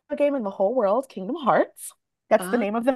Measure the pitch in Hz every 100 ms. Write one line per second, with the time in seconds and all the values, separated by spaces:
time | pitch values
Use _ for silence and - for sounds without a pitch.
0 | - 294 285 277 202 196 196 254 196 226
1 | 262 202 185 330 226 165 - - - -
2 | _ _ - 226 180 247 202 226 240